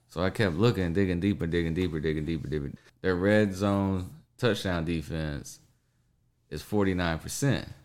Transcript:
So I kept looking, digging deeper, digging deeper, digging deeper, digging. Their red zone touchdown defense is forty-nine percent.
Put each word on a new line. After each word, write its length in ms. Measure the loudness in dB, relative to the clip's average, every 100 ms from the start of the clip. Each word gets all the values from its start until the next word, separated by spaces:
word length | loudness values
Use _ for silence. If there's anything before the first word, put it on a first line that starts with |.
| _
So 140 | -2
I 60 | -2
kept 260 | 2 0
looking, 380 | 4 2 2 0
digging 260 | 2 2 2
deeper, 260 | 0 0
digging 280 | 0 0 0
deeper, 260 | 0 0 0
digging 260 | -2 -2
deeper, 220 | -2 -4 -4
digging. 300 | -4 -4 -10 -20 _
Their 140 | -2
red 380 | 2 4 4 4
zone 560 | 2 2 2 2 0 -4 -12 _ -2
touchdown 480 | 0 0 -2 -2
defense 720 | 0 -2 -4 -4 -4 -6 -10 -18 _ _ _ _ _ _ _ _ -12
is 120 | -12
forty-nine 580 | -2 0 2 2 0 -2
percent. 480 | -6 -2 0 0 -4 -16